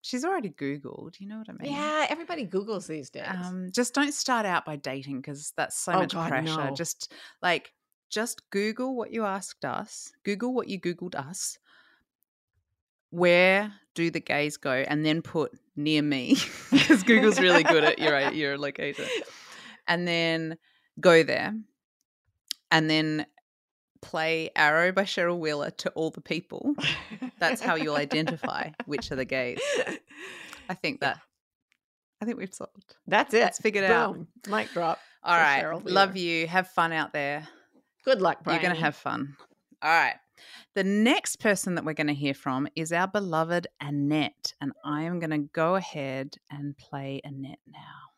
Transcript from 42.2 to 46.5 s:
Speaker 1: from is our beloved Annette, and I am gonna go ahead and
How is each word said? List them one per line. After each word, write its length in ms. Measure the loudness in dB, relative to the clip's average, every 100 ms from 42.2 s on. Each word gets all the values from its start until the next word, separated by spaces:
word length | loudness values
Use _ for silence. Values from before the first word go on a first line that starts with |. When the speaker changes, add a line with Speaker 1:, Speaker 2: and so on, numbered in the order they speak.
| -2
Speaker 1:
from 340 | -4 -4 -4 -4 -6
is 160 | -2
our 160 | -2 0
beloved 600 | -2 -2 -2 0 -2 -4 _
Annette, 720 | -6 -2 0 0 0 _ -10 -8
and 140 | -10 -10
I 200 | -6 -6
am 160 | -4 -6
gonna 180 | -4 -4
go 360 | -4 -2 0 0
ahead 600 | -2 -8 -6 -6 -8 -14
and 260 | _